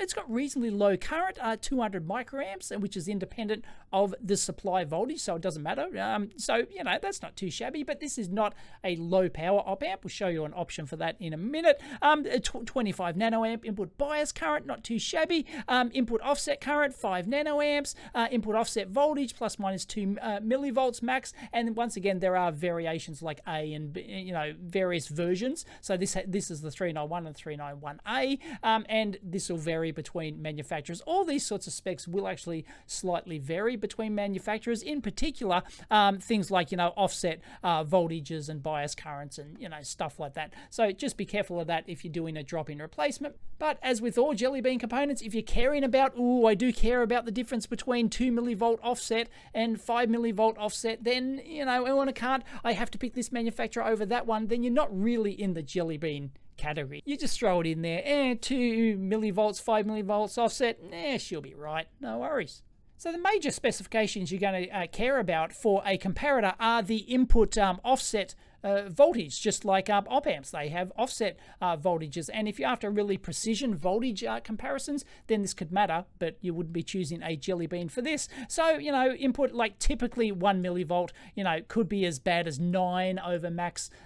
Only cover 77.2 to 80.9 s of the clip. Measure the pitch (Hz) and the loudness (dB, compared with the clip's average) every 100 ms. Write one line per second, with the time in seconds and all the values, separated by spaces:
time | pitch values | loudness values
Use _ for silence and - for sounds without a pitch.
77.2 | 165 160 160 180 165 175 170 254 247 302 | -4 -6 -2 -2 -2 -4 -4 -4 -2 -2
78.2 | - - 233 - 330 311 294 277 262 262 | -4 -10 -6 2 4 4 2 2 2 2
79.2 | 269 254 262 233 220 - - 269 247 240 | 0 2 0 2 -2 4 2 4 0 2
80.2 | 220 196 190 190 180 180 160 | 0 2 2 2 2 -2 0